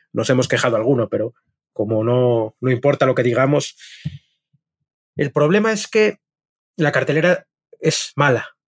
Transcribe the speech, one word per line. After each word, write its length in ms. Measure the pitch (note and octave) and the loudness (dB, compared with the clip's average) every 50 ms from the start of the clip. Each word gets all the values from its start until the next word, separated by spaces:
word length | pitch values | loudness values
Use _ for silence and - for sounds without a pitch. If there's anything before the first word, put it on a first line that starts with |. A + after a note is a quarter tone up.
| _ _ - | _ _ -6
nos 160 | - A2 - | -4 -2 0
hemos 180 | C3 B2+ B2+ - | 2 0 0 0
quejado 300 | - A#2 - B2 A2+ A2 | 0 0 0 0 0 0
alguno, 320 | A2 - - A#2 A2+ - | 0 0 0 0 0 -2
pero 240 | - G#2 G#2+ A#2+ - _ _ _ _ _ _ _ _ | -4 -4 -4 -6 -8 _ _ _ _ _ _ _ _
como 300 | - G#2+ G2+ A2+ G#2+ A2 | -6 -4 -2 -2 -2 0
no, 520 | A#2 B2 B2+ B2 B2 A#2+ A2+ A2 A2 - - | 0 0 2 2 2 2 0 -2 -4 -6 -6
no 120 | - C3 | -2 -2
importa 340 | B2+ A#2 C3 C#3+ C3+ - C#3+ | -2 0 0 0 2 2 2
lo 100 | C3 B2+ | 2 2
que 80 | - A#2+ | 2 0
digamos. 540 | A#2+ A#2+ A#2 C3 C3+ D3 C#3+ - - - - - - - - - - - - _ _ _ _ _ _ _ _ _ _ _ _ _ _ _ _ _ _ - | 0 0 0 2 2 2 0 -2 -4 -10 -18 -20 -20 -18 -14 -14 -14 -14 -16 _ _ _ _ _ _ _ _ _ _ _ _ _ _ _ _ _ _ -6
El 160 | - D3 C#3 | -4 -4 -2
problema 400 | - D3+ D3 D3+ F#3 G#3 G#3 A3 | 0 0 2 2 2 2 2 0
es 160 | A3 G#3 - - | -2 -4 -4 -2
que 320 | - A3 G#3+ G#3 - - _ _ _ _ _ _ _ _ _ _ _ | 0 0 0 0 -2 -6 _ _ _ _ _ _ _ _ _ _ _
la 160 | - D#3 C#3+ | -2 -2 0
cartelera 560 | - C3+ B2+ - C#3 D#3 D#3+ F3+ F3+ - - _ _ _ _ _ - - | 0 0 0 0 0 0 2 2 2 0 -2 _ _ _ _ _ -12 -4
es 340 | - D#3+ D3+ - - - - | -2 -2 -2 -2 -4 -6 -2
mala, 420 | - C#3+ C#3+ B2+ A2 - - - _ _ | 0 0 2 2 0 -2 -8 -16 _ _